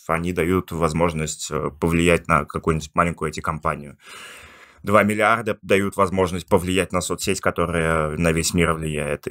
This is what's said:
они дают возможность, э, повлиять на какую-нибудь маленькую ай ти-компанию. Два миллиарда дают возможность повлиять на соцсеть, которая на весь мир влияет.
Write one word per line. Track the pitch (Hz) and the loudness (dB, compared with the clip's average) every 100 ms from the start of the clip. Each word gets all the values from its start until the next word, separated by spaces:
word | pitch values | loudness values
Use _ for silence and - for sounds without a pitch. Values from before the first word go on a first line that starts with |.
| - | -4
они | 82 87 | -2 -2
дают | 87 82 92 - | -2 2 0 0
возможность, | 82 80 78 85 78 76 - - | -2 -2 2 0 0 -6 -8 -8
э, | 73 73 71 | -6 -6 -2
повлиять | 85 82 85 82 - | 0 2 4 2 2
на | 80 73 | 0 0
какую-нибудь | 78 85 80 78 | -4 -2 -2 -2
маленькую | - 85 78 80 | -2 -2 -2 -6
ай | |
ти-компанию. | 78 85 78 80 73 73 - - - - - - - - _ | -6 -6 -4 -4 -6 -10 -20 -20 -20 -20 -20 -20 -20 -20 _
Два | 98 104 | 2 4
миллиарда | 101 107 107 113 107 101 | 4 4 2 2 0 -6
дают | 95 98 98 98 | 2 2 2 0
возможность | 95 95 90 87 - | 0 2 0 -2 0
повлиять | 95 90 92 87 | 0 2 0 0
на | 90 | -2
соцсеть, | - 87 - 92 | -4 -4 -2 -2
которая | 92 87 82 85 80 80 76 76 | -2 -2 -2 0 0 0 0 0
на | 85 | 2
весь | 82 78 | 2 0
мир | 87 82 | 2 2
влияет. | 80 78 76 73 73 - | 0 -4 -4 -4 -6 -8